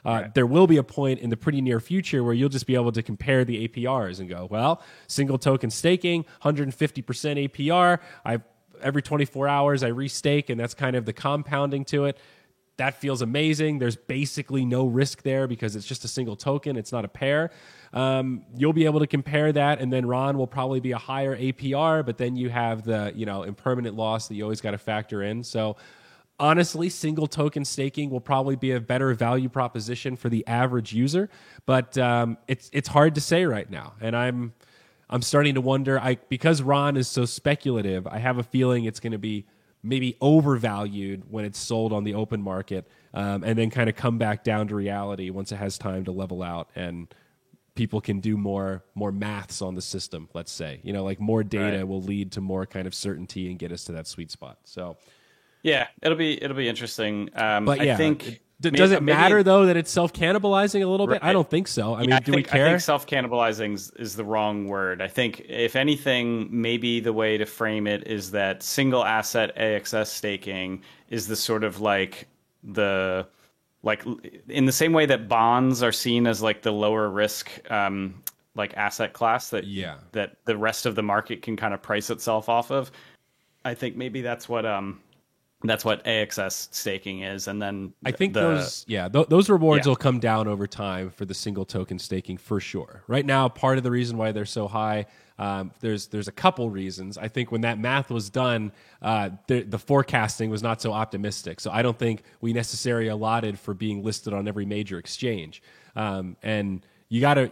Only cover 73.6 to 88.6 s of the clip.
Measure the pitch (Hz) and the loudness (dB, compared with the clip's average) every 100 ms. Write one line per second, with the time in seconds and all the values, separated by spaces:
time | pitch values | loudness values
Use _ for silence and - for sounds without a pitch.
73.6 | _ _ 107 107 120 - - - - 143 | _ _ -2 -2 -4 -10 -12 -20 -6 2
74.6 | 131 - 160 160 147 120 107 117 117 123 | 2 4 4 4 4 4 2 4 6 6
75.6 | 131 120 120 - 123 120 120 104 110 104 | 4 4 2 0 0 2 2 2 0 0
76.6 | 117 104 104 110 107 98 107 - - - | 0 2 2 2 0 2 0 -2 -10 -14
77.6 | - 107 98 98 95 95 - - _ 110 | -4 0 0 -2 -6 -8 -14 -16 _ -6
78.6 | 101 - 104 - 107 - 113 117 - 107 | -6 -2 -4 -2 -6 0 2 0 -2 -6
79.6 | 98 98 87 73 - 107 101 _ - 104 | -6 -6 -8 -10 -10 -6 -6 _ -4 0
80.6 | 110 - 123 107 104 104 - 107 - 104 | 0 0 -2 -2 0 0 0 -8 -6 -4
81.6 | 107 98 - 104 104 113 120 110 110 117 | -2 -4 -4 -4 -2 -4 -2 0 2 0
82.6 | - 139 127 - - _ _ _ _ _ | 0 -2 -4 -12 -20 _ _ _ _ _
83.6 | 127 120 123 120 127 127 120 120 - 117 | -8 -6 -6 -6 -8 -6 -6 -6 -4 -2
84.6 | 110 101 98 - _ _ _ _ _ _ | 0 -2 -4 -10 _ _ _ _ _ _
85.6 | 110 110 113 107 113 110 107 - 95 - | -2 0 0 0 0 0 0 -4 -6 -6
86.6 | - - 107 95 98 95 98 98 98 104 | -8 -8 -6 -6 -8 -10 -8 -8 -8 -6
87.6 | 101 98 95 - 131 - 196 107 95 - | -6 -8 -10 -8 -6 -2 0 2 2 2